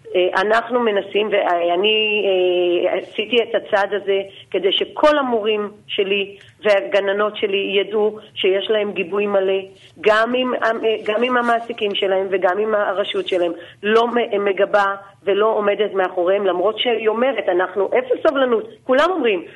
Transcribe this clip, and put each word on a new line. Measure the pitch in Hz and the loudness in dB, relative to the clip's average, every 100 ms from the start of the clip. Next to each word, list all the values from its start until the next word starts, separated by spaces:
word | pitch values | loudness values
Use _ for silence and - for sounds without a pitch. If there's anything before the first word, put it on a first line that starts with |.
| 226 190 | -4 0
אה, | 180 185 | 0 2
אנחנו | 202 226 233 247 | 2 2 0 0
מנסים, | 233 202 196 202 214 | 0 0 -2 -2 0
ואני, | 196 - 175 175 175 208 214 214 208 196 | 0 0 0 0 0 2 2 0 0 0
אה, | 185 180 180 175 175 180 185 | 2 2 2 2 0 0 -2
עשיתי | - - 208 240 | -6 -8 -2 0
את | 208 196 | 0 -2
הצעד | 196 202 196 | -2 -2 0
הזה | 202 190 196 196 - - | -2 -2 -2 -4 -12 -6
כדי | 190 190 | -2 0
שכל | - - - 302 294 | 0 -4 0 2 2
המורים | 262 233 214 214 208 - - | 0 -2 0 -2 -4 -10 -8
שלי | - 190 202 196 - - - 214 | -2 0 -2 -4 -10 -20 -4 0
והגננות | 196 - 196 196 202 208 208 | 2 2 0 2 0 0 -2
שלי | 214 196 196 196 | -2 -2 0 0
ידעו | 196 214 214 214 - - | 0 0 0 -2 -12 -2
שיש | 196 190 185 | 0 2 2
להם | 214 208 | 0 0
גיבוי | 185 170 202 208 | -4 -4 -2 0
מלא, | 196 190 190 190 - - - | 0 2 -2 -4 -18 -20 -2
גם | 196 214 226 247 | 2 4 2 0
עם, | 254 | -2
אה, | 240 226 226 220 214 214 | 0 0 0 0 -2 -2
גם | 214 | 0
עם | 247 247 | 2 2
המעסיקים | 240 233 233 233 208 196 | 2 0 -2 -4 -4 -2
שלהם | 196 190 196 | 0 0 0
וגם | 185 180 185 | 0 2 0
עם | 220 208 | 0 0
הרשות | 202 190 202 202 185 | 0 -2 -4 -4 -2
שלהם, | 185 175 170 - - | 0 -2 -4 -14 -6
לא | 202 220 240 | 0 2 2
מ-, | 233 226 202 202 | 0 0 0 0
מגבה | 190 196 208 196 196 - - | 0 2 2 0 -2 -10 -8
ולא | 175 196 220 214 | -2 2 2 2
עומדת | 202 202 208 | 0 0 -2
מאחוריהם, | 190 185 180 175 196 196 | 0 -2 0 0 2 0
למרות | 180 190 220 | 0 0 0
שהיא | 247 220 220 | -2 0 0
אומרת, | 220 262 214 185 | 0 0 0 0
"אנחנו | 180 180 208 190 | 0 0 -2 0
אפס | 233 254 494 320 | 0 0 0 2
סובלנות", | 277 254 220 - - | 2 2 0 -2 -8
כולם | - 262 330 | 0 2 2
אומרים, | 370 240 185 - | 2 0 -2 -4